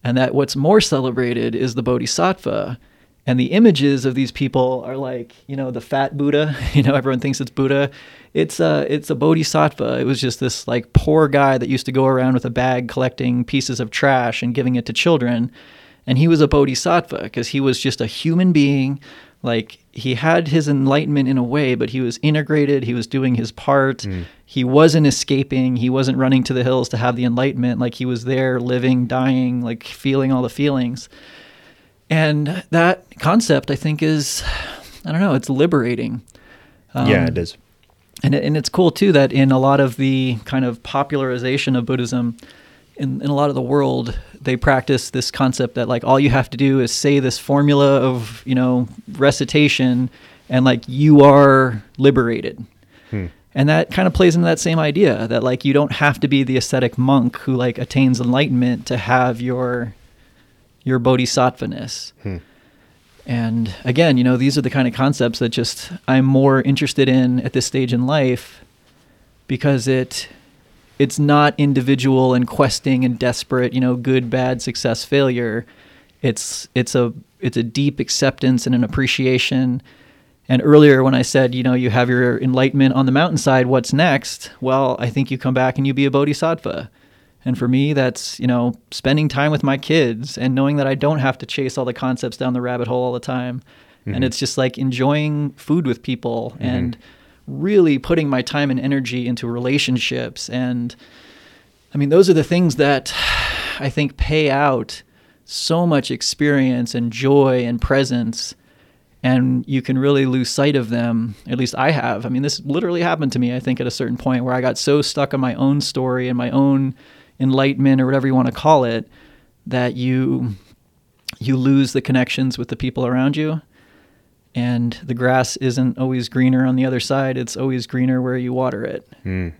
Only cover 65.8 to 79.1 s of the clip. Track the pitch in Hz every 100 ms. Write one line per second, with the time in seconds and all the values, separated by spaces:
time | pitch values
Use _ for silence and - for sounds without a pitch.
65.8 | - 175 - 131 135 135 139 135 135 135
66.8 | 143 - 131 131 127 127 123 135 - 135
67.8 | 127 120 127 151 131 123 - - - _
68.8 | _ _ _ _ _ _ - 131 147 135
69.8 | 120 131 127 - - - _ _ _ _
70.8 | _ _ 139 - 147 147 147 143 143 135
71.8 | 127 135 135 131 127 123 123 - 135 -
72.8 | 139 127 127 117 139 147 - 127 123 127
73.8 | 127 123 123 131 120 127 127 123 - -
74.8 | 123 113 - 139 135 123 117 110 113 _
75.8 | - - _ _ 131 104 - - - 127
76.8 | 120 127 120 - - _ 151 120 117 135
77.8 | 143 143 123 - 135 - 131 127 127 123
78.8 | 110 - 127